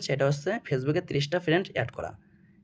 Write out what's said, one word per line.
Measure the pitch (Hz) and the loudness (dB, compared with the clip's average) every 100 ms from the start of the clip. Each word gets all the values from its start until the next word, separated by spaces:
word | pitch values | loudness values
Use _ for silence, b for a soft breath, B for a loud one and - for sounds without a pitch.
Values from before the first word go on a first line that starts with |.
| - | 2
সেটা | 135 139 | 2 2
হচ্ছে | 147 185 220 - | 2 0 -4 0
Facebook-এ | 131 135 160 147 | 0 2 0 0
ত্রিশটা | 139 143 180 180 | -2 0 0 2
ফ্রেন্ড | 170 185 - | 2 2 -2
অ্যাড | 117 - | -4 -4
করা। | 82 - b b b b | -8 -10 b b b b